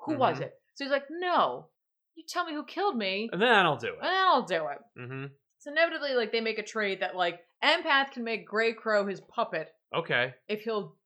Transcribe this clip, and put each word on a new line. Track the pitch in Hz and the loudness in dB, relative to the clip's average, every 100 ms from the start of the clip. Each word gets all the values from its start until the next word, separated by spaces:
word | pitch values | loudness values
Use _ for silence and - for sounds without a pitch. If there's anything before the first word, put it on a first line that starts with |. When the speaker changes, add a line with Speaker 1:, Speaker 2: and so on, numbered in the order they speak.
| - | -4
Speaker 1:
Who | 302 | 2
was | 233 135 | 2 2
Speaker 2:
Mm-hmm. | |
Speaker 1:
it?" | 139 - _ - | -4 -10 _ -10
So | |
he's | 269 | -2
like, | 277 277 | -2 -2
"No. | 330 359 320 156 127 156 _ _ _ _ - | -4 0 4 2 0 -10 _ _ _ _ -20
You | 320 | -8
tell | 349 339 | -6 -4
me | |
who | 302 - | -6 -6
killed | - 403 254 | -2 -2 0
me. | 196 190 226 | -2 -2 -4
Speaker 2:
And | 175 | 0
then | 240 214 175 | 4 6 6
I'll | 131 | 2
do | 110 | -2
it. | 82 | -4
Speaker 1:
And | 311 | -2
then | 381 381 | 2 4
I'll | 294 | 4
do | 170 175 151 | 2 -2 -2
it." | 143 - - | -6 -12 -14
Speaker 2:
Mm-hmm. | 123 135 139 139 _ _ | -10 -8 -10 -12 _ _
Speaker 1:
So | 294 | -6
inevitably, | 302 339 311 285 247 | 0 2 0 -2 0
like, | 214 | 0
they | 226 | 0
make | 220 220 | 0 -2
a | |
trade | 208 220 202 190 | -4 -4 -2 -2
that, | 185 180 | -4 0
like, | 180 - - _ | 0 -2 -12 _
Empath | 247 330 320 277 269 | 2 2 4 2 2
can | 254 | -4
make | 226 220 170 | -6 -6 -4
Grey | 208 226 | 0 0
Crow | 226 226 208 202 | 0 0 2 2
his | 180 | -4
puppet | - - 226 165 156 _ _ | -6 -4 -2 -2 -6 _ _
Speaker 2:
Okay. | 151 165 131 127 - - | -4 0 2 0 -2 -8
Speaker 1:
if | 208 | -6
he'll | 226 214 170 - | -2 -4 -4 -12